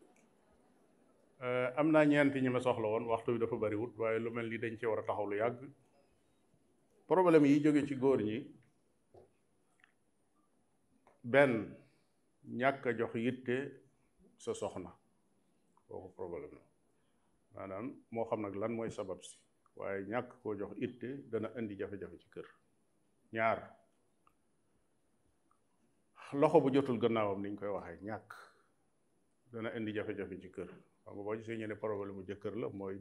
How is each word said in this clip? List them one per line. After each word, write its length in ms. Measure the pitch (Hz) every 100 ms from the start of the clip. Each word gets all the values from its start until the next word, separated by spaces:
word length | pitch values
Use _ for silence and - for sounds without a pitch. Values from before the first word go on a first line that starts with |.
| - _ _ _ _ _ _ _ _ _ _ _ _ _
Euh, 280 | 127 127 127 143
am 160 | 156
naa 140 | 156 151
ñeenti 340 | 147 143 135
ñi 80 | 127
ma 100 | 123
soxla 280 | 127 110 107
woon, 180 | 113 117
waxtu 260 | 113 -
bi 60 | 117
dafa 160 | 113 117
bariwut, 360 | 107 104 117 107
waaye 220 | 113 113
lu 100 | 113
mel 160 | 117 113
ni 80 | 113
dañ 180 | 113 113
ci 80 | 117
war 140 | 107
a 40 |
taxaw 240 | 104 101 104
lu 80 | 104
yàgg. 220 | 117 123 139 - _ _ _ _ _ _ _ _ _ _ _ _ -
Problème 360 | 165 180 160 143
yi 140 | 151
jóge 240 | 151 147 -
ci 100 | 131
góor 260 | 135 120
ñi, 160 | 104 113 - - _ _ _ _ _ - - _ _ _ _ _ _ _ _ _ _ _ _ _ _ _ _ _ _ _
benn, 300 | 120 135 139 110 90 - - _ _ _ _ _ 117
ñàkk 400 | 117 131 135 123
a 40 | 113
jox 160 | 113 117
yitte 420 | 120 127 123 127 143 - _ _ _ _ - _
sa 160 | 117
soxna. 380 | 107 101 98 87 - _ _ _ _ _ _ _ _ _
Kooku 220 | 92 92 -
problème 380 | 92 82 73 60
la. 60 | _ _ _ _ _ _ _ _ _
Maanaam, 320 | 101 98 95 123 - _
moo 140 | 113 110
xam 160 | 110
nag 140 | 101 98
lan 160 | 110
mooy 160 | 117 110
sabab 300 | - 95 73
si, 160 | - - _ _ _ -
waaye 300 | 98 98 98
ñàkk 220 | 120 123 -
koo 140 | 107 101
jox 180 | 95 104
yitte 300 | 110 - 117 139 139
dana 220 | 110 110 127
indi 180 | 110 98
jafe-jafe 400 | 95 98 85 85
ci 100 | _
kër. 180 | - - _ _ _ _ _ _ _ _
Ñaar, 260 | 113 113 98 - - _ _ _ _ _ _ _ _ _ _ _ _ _ _ _ _ _ _ _ _ _ _ _ - -
loxo 280 | 143 151 160
bu 80 | 135
jotul 280 | 135 131 113
gannaawam, 420 | 117 113 104 98
niñ 140 | 101 101
koy 100 | 101
waxee, 300 | 92 - 85
ñàkk 280 | 101 104 - - - _ _ _ _ _ _ _ _ _ _
dana 220 | 117 113 120
indi 160 | 107
jafe-jafe 460 | 104 104 98 92 90
ci 100 | 90
kër. 200 | - 87 - _ _
Xam 120 | 101 101
nga 80 |
boo 120 | 101 113
gisee 220 | 113 113
ñu 100 | 110
ne 80 | 104
problème 400 | 110 101 101 98
mu 80 |
jëkkër 320 | 92 98 107 104
la, 120 | 117
mooy 260 | 98 95 98